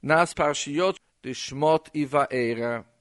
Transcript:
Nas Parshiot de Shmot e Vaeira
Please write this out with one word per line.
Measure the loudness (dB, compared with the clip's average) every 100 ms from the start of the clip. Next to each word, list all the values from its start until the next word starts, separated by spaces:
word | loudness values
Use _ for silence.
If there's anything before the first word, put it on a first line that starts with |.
Nas | 2 2 2
Parshiot | 2 0 0 -4 0 0 -2 _ _
de | -12
Shmot | -10 -10 0 2 2 0
e | -4
Vaeira | 0 0 0 0 0 -2 -2 -4 -8 _